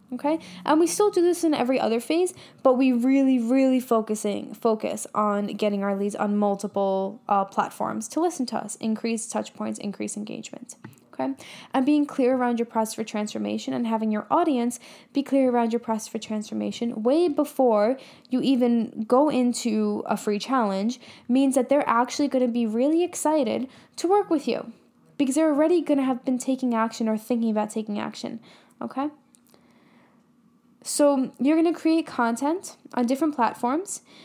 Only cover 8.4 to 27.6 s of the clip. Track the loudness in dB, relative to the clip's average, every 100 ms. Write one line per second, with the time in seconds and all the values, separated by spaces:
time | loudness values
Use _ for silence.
8.4 | -4 -6 -8 -6 -4 -2 -4 -4 -6 -6
9.4 | -8 -8 -10 -8 -8 -8 -8 -8 -10 -12
10.4 | -14 -16 -18 -20 -20 -20 _ -8 -6 -8
11.4 | -14 -20 -6 0 2 2 2 0 2 2
12.4 | 0 0 -2 -2 -2 -4 -8 -6 -6 -6
13.4 | -4 -4 -4 -4 -2 -2 -2 -2 0 0
14.4 | 2 0 -2 -4 -12 -20 -8 -4 0 2
15.4 | 4 2 2 0 -2 -6 -6 -10 -8 -8
16.4 | -6 -6 -6 -4 -6 -2 2 4 2 0
17.4 | -2 2 4 4 2 0 -8 -20 -6 -2
18.4 | 2 2 2 2 0 -6 2 4 4 4
19.4 | 0 0 -2 0 0 -2 -2 -4 -2 -4
20.4 | -2 0 0 0 -2 -4 -10 -12 0 2
21.4 | 4 2 2 2 4 2 2 0 0 2
22.4 | 0 0 0 2 2 2 0 -2 0 0
23.4 | 0 -2 -6 -12 -20 -6 2 2 2 0
24.4 | 0 -4 -6 -16 _ _ _ -2 0 2
25.4 | 2 4 4 2 2 0 0 -2 -2 -2
26.4 | -2 -2 0 0 0 -2 -2 -2 -2 0
27.4 | 0 0